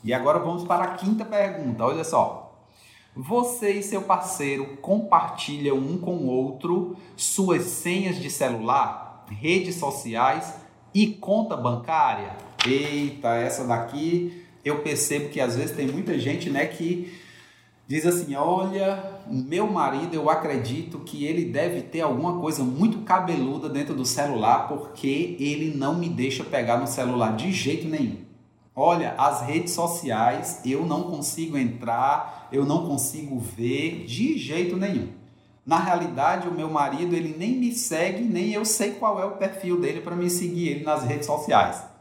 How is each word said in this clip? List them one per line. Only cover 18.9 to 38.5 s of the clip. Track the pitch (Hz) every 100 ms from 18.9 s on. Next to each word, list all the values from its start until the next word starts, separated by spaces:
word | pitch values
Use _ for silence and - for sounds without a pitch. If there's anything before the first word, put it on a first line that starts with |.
| 196 - - -
o |
meu | 131 131 170 214
marido, | 180 139 135 165
eu | 160 147
acredito | 165 156 131 110 139 165 160
que | - 147 147
ele | 175
deve | - 127 170 175
ter | 175 165
alguma | 156 123 165 175
coisa | 156 151
muito | 127 131 220 -
cabeluda | - 185 175 156 131 135 151
dentro | 135 143
do | 143 123
celular, | - 143 123 107 127 -
porque | 143 - - 135 139 175 170
ele | 143 147 160 143
não | 135 170
me | 170
deixa | 117 135 127 -
pegar | 135 117 120
no | 131
celular | - 123 123 117 110
de | 170
jeito | 185 - 165 160
nenhum. | 156 120 92 - - _ _ _
Olha, | - 156 175 131 -
as | 139 -
redes | 127 160 170
sociais | - 170 - 139 110 117 104 - -
eu | 123 135 151
não | 147
consigo | 180 151 143 - 160 143
entrar, | 120 120 117 117 135 147 - - -
eu | 135 143
não | 165 170
consigo | 135 - 156 147 127
ver | 98 95 120 139 160 170 -
de | 117 254 302
jeito | - 160 175 180
nenhum. | 196 156 92 - - - _ _ -
Na | 170
realidade, | 180 175 170 127 151 185 175
o |
meu | 165 156
marido, | 151 143 139 175
ele | 170 156 156
nem | 202
me | 254 247
segue, | - - 160 185 196
nem | 233 175 202